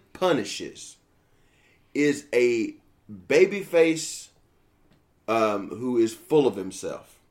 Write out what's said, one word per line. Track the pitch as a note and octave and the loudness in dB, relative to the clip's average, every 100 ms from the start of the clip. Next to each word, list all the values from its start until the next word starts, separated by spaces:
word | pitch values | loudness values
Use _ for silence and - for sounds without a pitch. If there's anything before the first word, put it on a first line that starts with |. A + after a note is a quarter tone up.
| _ | _
punishes | - F#3 C#3+ G2+ - D2+ - - - _ _ _ _ _ _ _ _ _ | -4 0 0 -2 -10 -12 -14 -20 -20 _ _ _ _ _ _ _ _ _
is | C#3+ D3 C#3+ - | 0 0 0 -2
a | A#2+ B2 A#2 G#2 - _ _ - G2+ F2+ | 2 2 2 -2 -8 _ _ -20 -20 0
babyface, | C#3+ F#3 G3 F#3+ E3+ E3 D#3+ - - - _ _ _ _ _ _ _ _ _ - | 4 4 2 -2 2 4 2 -6 -12 -18 _ _ _ _ _ _ _ _ _ -4
um, | A2+ A2 G2+ F#2+ | 0 2 0 -6
who | G#2+ B2+ B2 | -8 -2 0
is | A2+ | 0
full | - - D3+ B2+ | -2 0 2 2
of | G2+ | 0
himself. | F#2+ - F2 C#2 - _ _ | -8 -10 -10 -12 -16 _ _